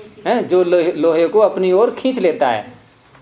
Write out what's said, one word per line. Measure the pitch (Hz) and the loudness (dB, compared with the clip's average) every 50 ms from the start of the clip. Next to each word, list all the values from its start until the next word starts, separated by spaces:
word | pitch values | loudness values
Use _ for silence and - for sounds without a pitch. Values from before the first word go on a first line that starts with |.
| - - - - - 170 | -20 -20 -18 -8 -4 -2
हैं? | 233 240 190 131 | -2 -2 -2 0
जो | 170 185 180 | 2 2 2
लोहे, | 175 175 175 160 175 | 2 2 0 0 0
लोहे | 170 156 156 165 160 165 170 160 | -2 0 0 0 2 2 0 0
को | - 214 | 2 2
अपनी | 214 185 - 196 185 185 | 2 2 0 0 -2 0
ओर | 180 190 233 262 | 2 2 2 0
खींच | 262 - - 262 254 247 | -2 -2 -4 -4 -2 0
लेता | 185 170 143 - 147 127 | 0 -2 0 0 -2 -2
है, | 113 107 - - - - - _ _ _ _ _ _ - | -2 -4 -6 -12 -18 -20 -20 _ _ _ _ _ _ -20